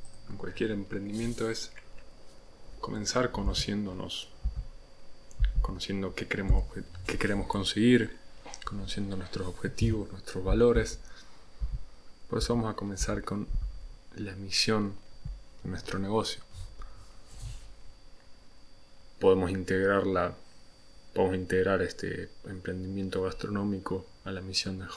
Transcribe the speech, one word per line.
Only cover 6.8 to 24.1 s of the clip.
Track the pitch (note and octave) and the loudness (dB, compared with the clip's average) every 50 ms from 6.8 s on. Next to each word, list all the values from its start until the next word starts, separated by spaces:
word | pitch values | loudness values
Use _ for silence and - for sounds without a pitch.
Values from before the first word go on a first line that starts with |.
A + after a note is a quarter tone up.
| - - - - - | -8 -8 -10 -8 -4
qué | - - | -2 0
queremos | - - G2+ G2+ G#2 F#2 | 2 2 2 2 2 2
conseguir, | - - G2+ F#2+ - - G#2 A2+ B2 B2 A2+ G#2+ - - - - - - - - - - - - | 0 0 0 2 2 4 6 8 10 10 8 8 4 -4 -8 -12 -14 -14 -12 -12 -12 -10 -8 -6
conociendo | - G2+ G2+ F#2+ - - G#2 G2+ G2 G2 | -6 -6 -4 -4 -2 -2 -2 -2 -2 -2
nuestros | F#2+ F#2+ - - F#2 F#2 | -4 -4 -4 -4 -2 -2
objetivos, | F2+ F2 - - G2 - - A2+ A2+ A2 G#2+ F#2+ - | -2 -2 -2 -2 0 2 4 4 4 4 4 0 -4
nuestros | F#2+ F#2+ - - - F#2 F#2 | -8 -10 -8 -6 -4 0 4
valores. | F#2+ G2+ A2+ A#2+ A#2+ A2+ A2+ A2 - - - - - - - - - - - - - - - - - - - - - - - - - - - - - | 6 8 10 10 10 10 8 4 2 -2 -8 -8 -10 -12 -12 -12 -14 -14 -14 -14 -10 -6 -2 -2 -2 0 -2 -4 -4 -8 -12 -14 -14 -14 -10 -6 -4
Por | A#2 A2+ | -2 0
eso | - - A#2+ | 2 2 2
vamos | A#2 A2 A2 | 2 2 0
a | G2+ | -2
comenzar | - G2+ G2+ G2 F#2+ - - G#2+ G#2 - | -2 -4 -4 0 0 2 2 2 0 0
con | - G2+ G#2 - - - - - - - - - - - - - - - | -2 -2 -2 0 0 0 0 0 0 -4 -6 -10 -10 -12 -14 -16 -12 -8
la | - G#2 F#2+ F#2+ | -6 -6 -6 -6
misión | G2 G2 G2 - - - A2+ A2 G#2+ G2+ G2+ G2 - - - - - - - - - - - - - | -6 -4 0 2 2 4 4 4 4 2 0 -2 -6 -10 -12 -12 -10 -8 -8 -8 -8 -10 -14 -12 -8
de | - - | -6 -6
nuestro | F#2 - - - - F#2+ | -6 -6 -4 -4 -2 -2
negocio. | G2 G2 G#2+ A2 G2+ - - - - - - - - - - - - - - - - - - - - - - - - - - - - - - - - - - - - - - - - - - - - - - - - - - - - - - - - - - - | 0 2 4 4 2 2 -2 -6 -8 -12 -10 -10 -10 -10 -10 -10 -10 -10 -10 -12 -14 -14 -14 -14 -14 -14 -12 -10 -8 -8 -8 -8 -10 -12 -14 -12 -12 -14 -14 -14 -16 -16 -16 -16 -16 -16 -18 -16 -16 -18 -18 -16 -18 -18 -18 -18 -18 -18 -18 -18 -18 -16 -2 4
Podemos | G2 F#2+ F#2+ F#2+ F#2 F2 | 8 8 8 8 6 2
integrarla, | F#2+ F#2+ F2+ - F#2 F#2+ G2 G2 G2 G2 F#2 F#2+ F#2 F2+ F2 E2+ - - - - - - - - - - - - - - - - - | 2 0 0 2 2 4 6 6 6 6 4 4 4 4 2 2 -2 -6 -14 -16 -16 -18 -18 -18 -20 -20 -20 -20 -18 -18 -14 -4 2
podemos | F#2+ F#2+ F#2 F#2+ | 2 4 4 4
integrar | F#2 F#2 - F#2 F#2 F#2 G2 F#2+ F2+ | 0 0 2 4 4 4 6 4 4
este | F#2 - - - - F#2 E2+ E2+ F2 - - - - | 2 0 -2 -4 -4 -4 -4 -4 -6 -8 -10 -12 -10
emprendimiento | - G2 F#2 - F2+ F2+ F#2 F#2 F#2 G2 G2 F#2+ F#2+ F#2+ F#2+ | -8 -8 -6 -6 -4 -4 -4 -4 -4 -2 -2 -2 0 0 0
gastronómico | F#2 F#2 - - - G2+ G#2 G2 G2+ G#2 G2+ F#2+ - - F#2 F#2 - - | 0 0 -2 -2 -2 -2 0 0 2 2 0 0 -2 -2 -4 -4 -4 -8